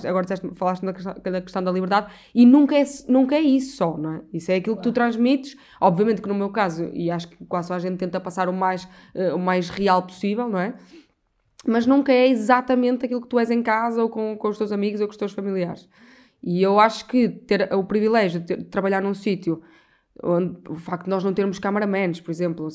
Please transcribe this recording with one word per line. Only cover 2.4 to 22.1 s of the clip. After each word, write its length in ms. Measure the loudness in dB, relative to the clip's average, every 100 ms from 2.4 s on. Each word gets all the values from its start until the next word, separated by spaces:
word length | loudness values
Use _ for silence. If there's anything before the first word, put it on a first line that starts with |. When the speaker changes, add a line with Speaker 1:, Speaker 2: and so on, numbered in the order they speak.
| 8
Speaker 1:
nunca 320 | 10 6 4
é, 60 | 2 -2 2
nunca 260 | 4 4 4
é 60 |
isso 340 | 4 2 0 -2
só, 220 | -2 -2
não 160 | -6
é? 80 | -8 -8
Isso 180 | -8 -2
é 20 | -2
aquilo 220 | 0 -2
que 60 |
tu 100 | 0
Speaker 2:
Claro. 180 | 0 0
Speaker 1:
transmites. 460 | 2 2 2 -2 -18 -20 0
Obviamente 400 | 2 4 2 0
que 80 | -2
no 60 | -4
meu 140 | -4
caso, 400 | -2 -2 -2 -6
e 180 | -4 -4
acho 160 | -4 -8
que 160 | -16 -8
quase 220 | -6 -4
toda 100 | -6
a 40 |
gente 160 | -4 -4
tenta 240 | -4 -6
passar 260 | -6 -4 -2
o 60 |
mais, 340 | 0 -2 -2 -8 -20 -14
eh, 200 | -4 -2
o 60 | -2
mais 300 | 0 0 -2
real 340 | -2 2 2
possível, 440 | 0 -6 -4 -2 -4
não 120 | -2
é? 140 | -4 -6 -18 -20 _ _ _ _ _ -10 -2
Mas 200 | 0 4
nunca 280 | 4 4
é 160 | 4 4
exatamente 760 | 4 2 2 2 2 2 0
aquilo 180 | -2 -6
que 60 | -2
tu 100 | -2
és 140 | 0
em 100 | 0
casa 400 | 0 0 0 0
ou 60 | -2
com, 300 | -2 -6 -4
com 100 | -4
os 100 | -4
teus 140 | -4
amigos 300 | -2 -2 -2
ou 60 | -6
com 40 |
os 60 | -6
teus 160 | -8
familiares. 560 | -6 -6 -4 -4 -8 -16 _ -20 -20 _ _
E 200 | -4 0
eu 180 | 4 4
acho 280 | 4 2 -2
que 200 | 2 2
ter 400 | 0 0 0 2
o 100 | 0
privilégio 560 | 0 0 2 2 2 -2
de 60 | -4
ter, 120 | -6
de 80 | -6
trabalhar 360 | -2 0 0
num 140 | -2 -2
sítio 440 | -2 -2 -2 -4 -6 _ _ _ _ -10
onde, 320 | -2 0 0 -6 -12
o 60 | -12
facto 300 | -8 -8 -4
de 40 |
nós 140 | -2
não 100 | -2
termos 240 | 0 -2 -2
cameramans, 640 | -4 -2 0 0 -2